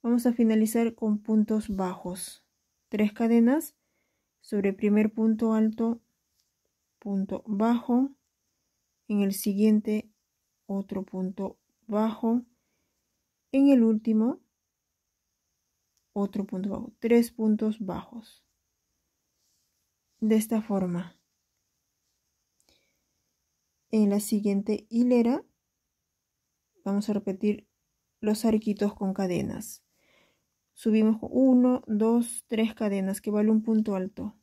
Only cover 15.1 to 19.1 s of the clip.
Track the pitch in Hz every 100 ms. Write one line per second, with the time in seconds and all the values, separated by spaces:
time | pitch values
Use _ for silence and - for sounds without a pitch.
15.1 | _ _ _ _ _ _ _ _ _ _
16.1 | 208 202 208 196 185 196 190 - _ 226
17.1 | 240 233 - 220 214 220 214 190 175 -
18.1 | 233 - _ _ _ _ _ _ _ _